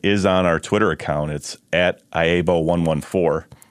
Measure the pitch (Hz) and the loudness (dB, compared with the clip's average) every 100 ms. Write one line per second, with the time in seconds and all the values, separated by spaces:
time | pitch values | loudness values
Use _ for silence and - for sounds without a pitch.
0 | 98 101 95 92 90 80 - 104 104 76 | 0 2 2 2 2 0 0 0 0 -2
1 | - 73 76 73 - - _ 82 90 - | -4 -4 -4 -8 -10 -18 _ 0 0 -2
2 | _ 82 82 87 85 85 80 87 82 76 | _ -2 0 2 2 0 2 0 0 -2
3 | - 95 82 78 - - _ | -2 -2 0 -2 -6 -20 _